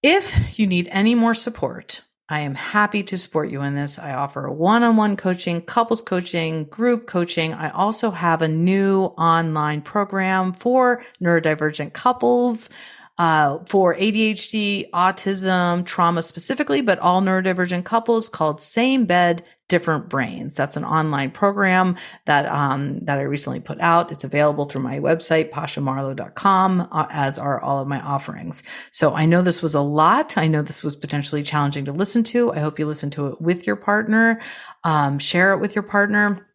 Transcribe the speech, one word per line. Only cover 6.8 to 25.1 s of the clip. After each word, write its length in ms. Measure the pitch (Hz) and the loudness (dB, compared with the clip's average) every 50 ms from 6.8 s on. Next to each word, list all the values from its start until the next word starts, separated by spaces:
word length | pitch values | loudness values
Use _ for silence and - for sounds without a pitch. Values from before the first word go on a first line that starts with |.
| 226 247 240 226 240 - | 0 0 0 0 -2 -4
coaching. 460 | - 180 175 175 - - 160 160 160 | -2 -2 -2 0 -2 -2 -2 -2 -4
I 160 | 160 160 151 | -6 -6 -6
also 400 | - - 190 208 220 - - 226 | -2 0 0 0 0 0 -2 -2
have 300 | 185 170 170 170 165 160 | -2 0 2 2 2 2
a 60 | 165 156 | 2 0
new 580 | 156 160 170 180 190 196 196 196 196 190 190 180 - - | 2 2 2 2 4 4 4 4 4 2 2 0 0 0
online 640 | 165 165 165 165 165 160 156 156 151 151 151 147 | 2 2 4 2 2 0 -2 -2 -2 -2 -2 -4
program 720 | 147 - - 208 202 202 196 190 190 190 190 185 185 185 180 | -6 -4 -2 -2 -2 0 -2 -2 0 2 2 0 0 -2 -4
for 500 | - - 240 247 262 254 247 240 233 - - _ - | -2 0 2 2 4 4 4 2 0 -4 -18 _ -4
neurodivergent 720 | 185 170 170 165 160 160 156 151 156 151 151 - 147 147 - | 0 2 2 4 4 2 0 0 0 -2 -2 -4 -8 -8 -10
couples, 760 | - - 247 247 240 - 240 247 240 240 247 233 220 - - - - - - - - - - _ - | 0 0 0 2 2 2 2 4 4 4 2 0 -4 -8 -12 -14 -20 -20 -20 -20 -20 -20 -20 _ 0
uh, 420 | 175 165 160 156 151 143 139 165 175 - | 2 4 4 4 4 2 0 -4 -8 0
for 280 | - 196 190 175 160 | 2 4 4 4 2
A 160 | - 190 214 | 2 0 0
D 120 | 208 220 220 | 2 2 2
H 260 | 214 214 - - - | 0 0 -2 -6 -4
D, 360 | - 220 208 202 202 196 180 - - | -2 -2 0 0 -2 -2 -4 -4 -2
autism, 920 | 175 180 185 196 - - 196 196 185 190 190 185 180 180 175 175 175 175 | 2 2 2 0 0 -4 -4 -4 -2 0 0 2 2 2 2 0 0 -2
trauma 360 | - - - 175 170 175 170 | -4 0 2 2 2 2 0
specifically, 600 | 165 - - - - - 262 - 302 - 277 285 | -2 -4 -6 -6 -6 -6 -2 -4 -2 0 0 0
but 160 | 269 220 - - | 2 2 0 2
all 220 | - 175 180 185 | 2 2 4 4
neurodivergent 600 | 196 185 190 185 185 190 180 180 180 175 185 175 180 | 2 2 2 2 2 0 0 0 0 -2 -2 -4 -4
couples 440 | - 220 226 226 226 233 226 226 - | -2 -2 -2 0 2 0 0 0 -4
called 320 | - - 160 156 - 170 | -4 -2 -2 -2 0 -2
Same 460 | - - - 226 240 262 269 269 233 | -2 -2 0 2 2 2 2 2 2
Bed, 420 | 180 180 180 175 175 170 170 - - _ _ _ _ | 2 4 4 4 4 2 0 -4 -16 _ _ _ _
Different 400 | 180 175 175 170 160 147 - - | 0 0 2 0 -2 -2 -4 -4
Brains. 460 | - 139 127 117 - - - 143 - | -4 -4 -4 -4 -6 -10 -10 -10 -4
That's 220 | - 139 143 - 151 | -4 -4 -4 -2 -6
an 60 | 151 | -4
online 460 | - 156 160 156 156 151 139 139 131 | -2 0 0 0 0 -2 -2 -4 -4
program 680 | - - - 202 202 202 202 190 185 185 185 185 180 180 - - - - _ | -2 0 0 0 2 2 2 2 4 4 4 2 0 -4 -8 -20 -20 -12 _
that, 220 | - 147 143 147 - | 2 2 2 2 0
um, 540 | - 143 143 139 135 139 143 143 139 - | -2 -2 0 0 0 -2 -4 -4 -6 -6
that 180 | - - 143 139 | -4 -4 -2 -2
I 20 | |
recently 380 | 143 139 143 143 - 139 127 - | -2 -4 -4 -4 -6 -6 -8 -8
put 200 | - - 160 - | -8 -10 -6 -2
out. 320 | 170 170 165 170 175 170 | 2 4 4 4 2 0
It's 120 | 160 143 - | -8 -12 -10
available 420 | 131 151 147 147 151 147 151 143 | -4 0 2 2 2 2 0 -4
through 160 | 143 - 135 | -4 -4 -6
my 160 | 127 127 131 139 | -6 -6 -6 -4
website, 540 | 143 139 | 0 0